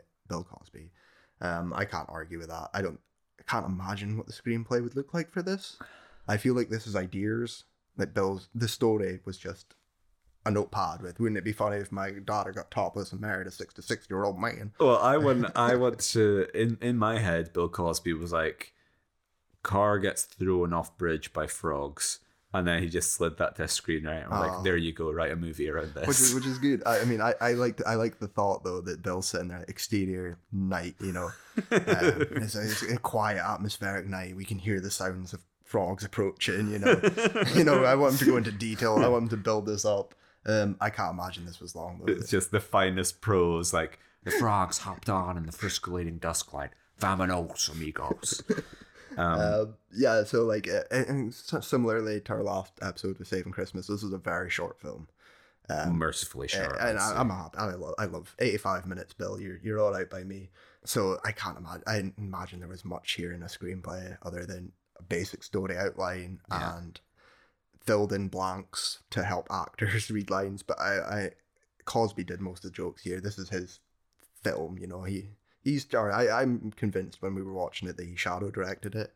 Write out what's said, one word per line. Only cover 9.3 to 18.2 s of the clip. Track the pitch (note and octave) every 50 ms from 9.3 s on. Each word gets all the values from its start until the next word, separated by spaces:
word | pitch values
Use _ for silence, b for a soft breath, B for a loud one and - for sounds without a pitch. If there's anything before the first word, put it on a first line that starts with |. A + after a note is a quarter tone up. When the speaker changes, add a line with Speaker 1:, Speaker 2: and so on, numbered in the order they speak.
| F#2 -
Speaker 1:
just | - F2+ F2 - - _ - _ _ _ _ _ _ _ _ _ _ _ _ _ -
a | A2
notepad | G2+ G#2 - - - G#2+ F#2 D#2+ E2 F2+ F#2+
with, | F2 E2+ -
"Wouldn't | A#2 A2+ G#2+ G2
it | F2+
be | A2 G#2
funny | - G#2+ G#2 G#2 G2+
if | G2 -
my | G2+ G2 G2 G2 G2+
daughter | G2+ G2 G#2+ G#2 G#2 F#2+ G2
got | F#2+ G2+ - -
topless | - A2+ G2 E2+ - G2+ F#2+ -
and | - G#2
married | G#2+ G#2+ G2 F#2 F#2
a | F#2+
sixty-six-year-old | - - F2+ - - - - - A2+ - - - F#2+ F#2+ G2+ G2+ F#2+ F2+
man?" | G#2+ A#2 - - - G#2 - -
Speaker 2:
Well, | - C3 A#2+ -
I | G2 B2+ C#3 D#3
want, | D3 C#3 B2+ B2 A#2 -
Speaker 1:
<laughs> | -
Speaker 2:
I | A#2+ A#2+ A#2+ B2
want | B2 B2+ B2 A#2+ - - - -
to, | A#2 A2 G#2 G2+ G2 F2+ - - G2
in, | A2+ A#2 A2+ -
in | A#2+ B2 B2 A#2
my | G#2+ A2 A2+ A2
head, | A2 F2+ E2+ E2 E2 E2 -
Bill | F2 E2+ E2+
Cosby | - - F2 E2+ E2 - - E2+ E2
was | D#2+